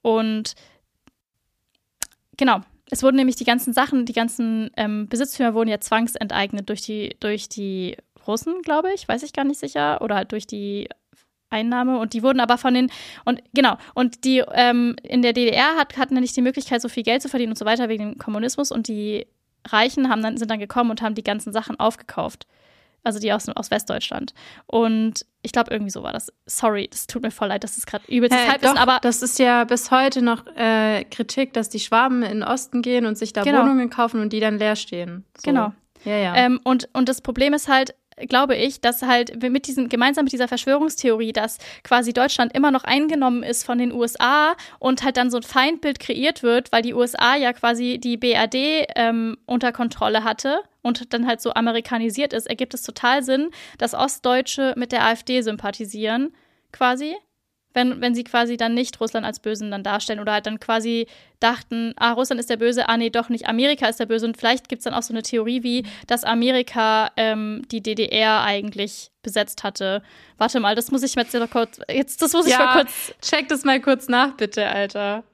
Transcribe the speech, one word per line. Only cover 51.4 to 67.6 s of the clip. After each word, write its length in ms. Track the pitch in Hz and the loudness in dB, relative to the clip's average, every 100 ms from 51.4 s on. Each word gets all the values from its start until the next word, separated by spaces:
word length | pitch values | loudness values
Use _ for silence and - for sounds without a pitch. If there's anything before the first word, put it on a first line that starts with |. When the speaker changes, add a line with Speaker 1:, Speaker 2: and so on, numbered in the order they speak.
Speaker 1:
so 140 | 233 | -2
amerikanisiert 800 | 226 233 233 233 233 226 220 285 | 0 0 -2 -4 -2 -2 -2 -2
ist, 120 | 226 - | -4 -6
ergibt 280 | 233 254 | -6 -6
es 80 | 254 | -6
total 400 | - - 240 269 | -12 -2 0 2
Sinn, 280 | 254 269 320 - - - | 2 0 0 -6 -20 -6
dass 160 | 240 | -4
Ostdeutsche 800 | - - - 247 254 262 - 262 247 | -2 -2 0 0 0 0 -2 -2 -2
mit 160 | 247 | -4
der 100 | 240 | 2
A 80 | 220 | 2
F 100 | 233 | 0
D 180 | - 254 | -2 -2
sympathisieren, 920 | 220 214 208 202 208 214 214 233 294 _ _ _ _ | -2 -4 -8 -8 -12 -6 -2 -2 -4 _ _ _ _
quasi. 420 | - 247 254 302 392 _ _ _ _ _ | 0 0 0 -6 -10 _ _ _ _ _
Wenn, 280 | 247 254 - | 0 0 0
wenn 160 | 247 240 | -2 -2
sie 80 | |
quasi 320 | 240 240 233 240 | 0 0 0 -2
dann 180 | 233 | -2
nicht 260 | 233 247 - | 0 -2 -4
Russland 240 | 226 226 | -4 -4
als 140 | 214 - | -6 -6
Bösen 320 | 214 214 214 | -8 -6 -6
dann 140 | 202 | -6
darstellen 340 | 196 208 - 214 | -4 -4 -4 -4
oder 140 | 208 | -2
halt 140 | 208 214 | -2 -2
dann 120 | 214 | -8
quasi 480 | - 226 226 233 226 - _ _ | -2 -2 0 -2 -4 -10 _ _
dachten, 560 | 233 240 - 233 226 | 0 0 -6 -6 -6
ah, 160 | - 233 | 0 0
Russland 300 | 233 262 247 | 2 0 -2
ist 100 | 240 | -2
der 60 | 233 | 0
Böse, 320 | 233 247 - | 2 2 2
ah, 80 | 233 | 0
nee, 140 | 233 | 2
doch 180 | 233 233 | -2 -2
nicht, 180 | 233 - | -4 -2
Amerika 400 | 226 277 294 226 | 2 2 2 0
ist 140 | 233 | -2
der 60 | 226 | -2
Böse. 200 | 226 226 | 0 -2
Und 100 | 226 | 0
vielleicht 320 | 226 254 - | 2 2 -2
gibt's 180 | 226 240 | -8 -4
dann 60 | |
auch 120 | - | -6
so 80 | - | -4
eine 100 | 226 | -6
Theorie 400 | 220 233 220 247 | -2 -2 0 -2
wie, 240 | 240 247 208 - - | -2 -2 -4 -16 -4
dass 160 | 240 | -2
Amerika, 880 | - 233 240 254 247 240 220 220 220 - | 0 0 2 2 0 0 2 2 2 0
ähm, 460 | 220 220 214 214 | 0 0 -6 -8